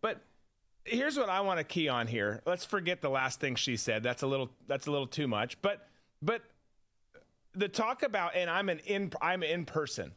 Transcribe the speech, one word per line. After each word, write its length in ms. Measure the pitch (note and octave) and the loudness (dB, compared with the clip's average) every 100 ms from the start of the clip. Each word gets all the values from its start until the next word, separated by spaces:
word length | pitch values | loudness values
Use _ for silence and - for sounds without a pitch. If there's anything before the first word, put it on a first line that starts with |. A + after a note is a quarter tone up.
But 180 | G#3+ G3 - _ _ _ _ _ | -2 -4 -10 _ _ _ _ _
here's 340 | - A3+ C#4+ C#4 | -4 0 2 0
what 120 | A3+ | 2
I 100 | F#3 | 2
wanna 240 | G3 F3 | 2 0
key 240 | D3+ F3 D#3 | 0 0 2
on 180 | B2 A2+ | 2 2
here. 360 | A2+ G#2 A2 | 2 0 0
Let's 200 | - F3 - | -2 -2 -2
forget 340 | G3+ E3+ F3+ | -2 -2 -2
the 100 | D3 | 0
last 300 | C3+ C3 - | 2 0 0
thing 140 | C#3+ | -2
she 220 | A#2+ - A#2 | -2 -2 -2
said. 260 | - A2 | 0 0
That's 200 | A#2 A#2+ | 0 -2
a 40 | C3+ | 0
little, 240 | C3+ B2+ - - | 0 -2 -8 -6
that's 200 | C#3 D3 | -4 0
a 40 | |
little 160 | C#3+ C3 | -2 -2
too 200 | - C#3+ | -2 0
much. 340 | G#2 A#2+ - | 0 0 -2
But, 240 | G3+ G3+ - _ _ _ | -2 -2 -10 _ _ _
but 220 | D3+ A3+ - _ _ _ _ _ _ - - _ _ | -2 -2 -6 _ _ _ _ _ _ -20 -20 _ _
the 140 | F#3 G3 | -2 0
talk 340 | - A3 B3+ | 2 0 2
about, 320 | C#4 G#3 F3 | 2 2 2
and 160 | F3+ F3 | 2 2
I'm 180 | F3 G3 | 2 2
an 120 | E3 | 0
in, 320 | - G3+ G3 - | 0 -2 0 0
I'm 200 | D#3+ F#3 | 0 2
in 220 | D#3+ E3+ | 0 -2
person. 480 | D#3 D#3+ D3 - D#2 | 0 -2 -2 -4 -8